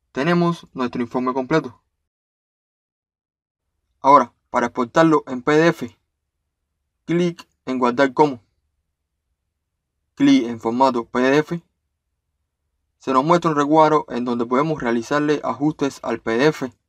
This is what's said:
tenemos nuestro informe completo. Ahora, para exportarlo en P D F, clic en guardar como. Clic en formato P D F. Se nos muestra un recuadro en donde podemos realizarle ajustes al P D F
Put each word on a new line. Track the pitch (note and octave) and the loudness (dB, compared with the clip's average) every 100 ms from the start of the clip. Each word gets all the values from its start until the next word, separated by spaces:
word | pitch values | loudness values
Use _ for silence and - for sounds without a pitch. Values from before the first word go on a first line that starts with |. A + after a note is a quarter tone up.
| _ | _
tenemos | - D3+ F3 E3+ E3+ - | -6 -2 0 0 -2 -10
nuestro | - B2 C3 | -8 -6 -6
informe | A#2+ - B2+ | -6 -4 -4
completo. | B2+ B2+ D#3+ C3 - _ _ _ _ _ _ _ _ _ _ _ _ _ _ _ _ _ _ _ _ _ _ | -4 -2 -2 -2 -10 _ _ _ _ _ _ _ _ _ _ _ _ _ _ _ _ _ _ _ _ _ _
Ahora, | C3+ C#3+ B2 _ _ | 6 6 4 _ _
para | B2 A#2+ | -4 -4
exportarlo | - A#2+ E3 D#3+ D3+ - | -4 -2 2 2 2 -2
en | B2+ | -6
P | B2 | 0
D | D3+ E3 | 2 2
F, | E3 A#2+ - _ _ _ _ _ _ _ _ _ _ | 0 -8 -16 _ _ _ _ _ _ _ _ _ _
clic | - E3 F3 E3+ - _ - | -4 -2 0 -4 -14 _ -10
en | B2+ | -4
guardar | B2 A#2+ C#3 | -2 0 0
como. | B2+ D3+ B2+ _ _ _ _ _ _ _ _ _ _ _ _ _ _ _ _ _ | 2 0 -2 _ _ _ _ _ _ _ _ _ _ _ _ _ _ _ _ _
Clic | - C#3+ C#3 | 0 2 4
en | A#2 A2+ | 0 -6
formato | A2+ A#2+ C3+ B2 | -4 0 2 0
P | A#2 B2 | -4 -2
D | B2+ C#3+ | 2 2
F. | D3+ E3+ - _ _ _ _ _ _ _ _ _ _ _ _ _ | 0 -6 -12 _ _ _ _ _ _ _ _ _ _ _ _ _
Se | - | -2
nos | C3 | 0
muestra | D3 F3 E3+ | 2 2 2
un | D3 | 0
recuadro | C#3+ D#3 D3+ C3 - | 2 4 4 2 -2
en | A#2+ | -6
donde | B2 A#2 A#2+ | -4 -4 -2
podemos | B2+ D#3+ D3 | -2 -2 -4
realizarle | B2+ A#2 A2+ D3 D3+ D3 | -4 -4 -2 -2 0 -2
ajustes | B2+ B2 D3 D3+ C#3 - | -4 -4 -4 -2 -4 -6
al | - A#2 | -8 -6
P | - A#2 | -4 0
D | D3 | 0
F | D3+ C3 - | 0 -6 -12